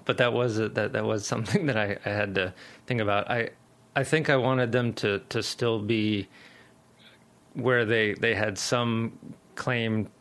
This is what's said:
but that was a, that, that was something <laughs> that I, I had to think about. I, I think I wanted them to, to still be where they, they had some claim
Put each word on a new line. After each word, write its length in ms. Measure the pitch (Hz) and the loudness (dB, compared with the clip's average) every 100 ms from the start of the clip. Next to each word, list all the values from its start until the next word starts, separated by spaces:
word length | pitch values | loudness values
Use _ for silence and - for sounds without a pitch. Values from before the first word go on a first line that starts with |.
| - | -2
but 120 | 123 | 2
that 160 | 123 | 2
was 260 | 117 123 110 | 2 0 0
a, 100 | 107 | -2
that, 240 | - 107 | 0 -2
that 120 | 110 110 | 0 -2
was 200 | 110 - | -2 -2
something 400 | 117 110 202 156 | -4 0 0 2
<laughs> 20 | |
that 100 | 110 | 0
I, 200 | 101 101 - | 0 -2 -4
I 40 | |
had 260 | 104 101 98 | -2 0 0
to 180 | 92 - - - - | -2 -4 -18 -12 -4
think 160 | 123 | -2
about. 280 | 104 101 - | 2 0 0
I, 200 | 120 113 - _ _ - - | -2 -4 -8 _ _ -6 -4
I 80 | |
think 260 | 131 156 151 | 0 2 2
I 80 | 135 | 2
wanted 340 | 123 131 123 | 4 2 2
them 220 | 123 120 | 2 0
to, 260 | 113 107 101 - | 0 0 -2 -2
to 140 | 117 | -6
still 360 | 104 - 120 113 | -4 -2 -2 0
be 480 | 104 113 107 104 95 - - - - - _ _ - - - _ _ | 0 0 2 0 -4 -12 -20 -20 -20 -20 _ _ -20 -20 -20 _ _
where 320 | - 123 123 110 | -4 2 2 4
they, 280 | 113 107 | 2 2
they 200 | - 117 | 0 0
had 240 | 101 107 98 | 0 0 -2
some 600 | - 123 117 113 113 - - - _ - | -2 0 0 0 -2 -8 -18 -20 _ -8
claim 540 | - 123 113 110 95 - | -4 -2 0 -2 -4 -8